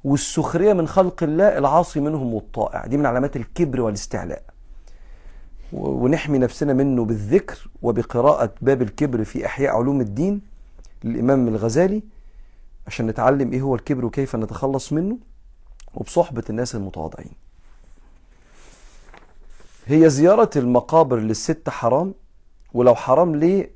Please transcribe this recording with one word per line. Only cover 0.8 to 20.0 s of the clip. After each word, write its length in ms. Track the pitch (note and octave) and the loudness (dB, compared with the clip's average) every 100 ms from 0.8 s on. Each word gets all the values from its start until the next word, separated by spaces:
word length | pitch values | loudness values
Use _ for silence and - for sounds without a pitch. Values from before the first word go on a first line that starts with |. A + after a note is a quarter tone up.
| D#3+ | 2
خلق 340 | F#3+ F3+ - | 2 2 0
الله 360 | D#3+ D#3+ G3+ - | -2 4 4 4
العاصي 420 | C#3 D#3 F3 D3+ | 4 4 2 -2
منهم 340 | D3 D#3 B2+ | -2 -2 -4
والطائع. 520 | A2 - - G#2+ - - | -4 -6 -4 -4 -4 -4
دي 100 | C#3 | 0
من 100 | C#3+ | 0
علامات 300 | B2 C#3 C3+ | 0 -2 -4
الكبر 440 | A2 - E3 B2+ | -8 -2 -2 0
والاستعلاء، 640 | A2+ G#2 - G#2 F2 - - - - - - - - - - - - - - | -2 -4 -8 -8 -8 -10 -14 -20 -20 -20 -20 -20 -20 -20 -20 -20 -20 -18 -14
و-، 160 | - C#3 | -6 -4
ونحمي 500 | C3 B2 D#3 D3+ C#3 | 0 0 0 0 0
نفسنا 340 | A#2+ - D3 | 0 0 0
منه 320 | C3 C#3 B2 | 2 2 0
بالذكر 640 | A2 A2 G#2 F3+ - - - - | 0 -4 0 0 0 -14 -16 -6
وبقراءة 720 | A#2+ A2 A2+ A#2+ C3+ D3+ A#2 - | -2 -2 -2 2 2 2 0 0
باب 200 | B2 C3+ | 0 2
الكبر 420 | A2+ - D3+ A#2 | -2 -2 -2 -2
في 220 | G#2+ - - | -4 -6 -6
إحياء 300 | - C#3 A2 | -2 0 0
علوم 240 | B2 C#3+ | 0 0
الدين 400 | G#2+ G#2 F3+ G#3 - - - - - - | -2 -2 -2 -2 -8 -20 -20 -20 -20 -10
للإمام 440 | A2+ A#2+ A#2+ C3+ A#2+ | -6 -2 2 4 2
الغزالي 540 | A2 A2+ B2 F#3+ G#3 - - - - - - - - - | 0 0 2 2 0 -8 -20 -20 -20 -20 -20 -20 -18 -12
عشان 200 | - A2+ | -4 -4
نتعلم 460 | A2 A#2+ C#3 B2 | 2 2 2 0
إيه 80 | B2 | -2
هو 140 | C3+ | -2
الكبر 300 | B2 - C3 | -2 -2 -2
وكيف 320 | A#2+ C#3 C3+ A#2 | -2 -4 -4 -4
نتخلص 560 | A2 A2+ C3+ C3+ - | -6 -4 -2 -2 -2
منه، 260 | D3+ F#3+ B3 - - - - - - - | -2 -2 -6 -12 -20 -20 -20 -20 -20 -18
وبصحبة 500 | - - E3+ E3 A#2 A2+ | -12 -2 0 0 -4 -6
الناس 240 | A2 B2 | -4 -4
المتواضعين. 580 | A2+ G2 - D#2 - - - - - - - - - - - _ _ _ - - - - - - - - - - - - - - | -6 -8 -8 -10 -10 -18 -20 -20 -20 -20 -20 -20 -20 -20 -20 _ _ _ -20 -20 -20 -20 -20 -20 -20 -20 -20 -20 -20 -20 -18 0
هي 240 | D#3 | 6